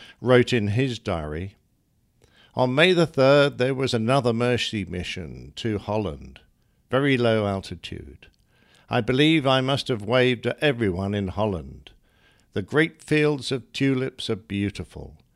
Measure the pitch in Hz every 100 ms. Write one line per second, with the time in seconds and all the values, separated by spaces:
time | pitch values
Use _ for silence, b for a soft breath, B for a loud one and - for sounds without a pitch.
0 | B B 117 127 120 123 101 107 135 113
1 | - 87 76 78 95 - _ _ _ _
2 | _ _ _ b b - 127 127 175 175
3 | 165 - 131 143 143 120 127 131 131 120
4 | 110 135 123 113 123 123 - 110 87 90
5 | 90 - 80 64 64 - 117 104 - 107
6 | 98 71 65 67 _ _ _ _ _ 127
7 | 143 131 120 110 101 98 - 87 - 82
8 | 71 76 - _ b b b b b 117
9 | 113 127 151 160 135 131 131 135 - 120
10 | 101 127 127 117 117 123 151 123 107 87
11 | 98 104 95 85 107 90 69 67 - _
12 | b b b b b 110 95 135 165 -
13 | - 151 151 147 120 131 - - 139 127
14 | 131 - - 104 - 98 101 - 87 -
15 | - 78 _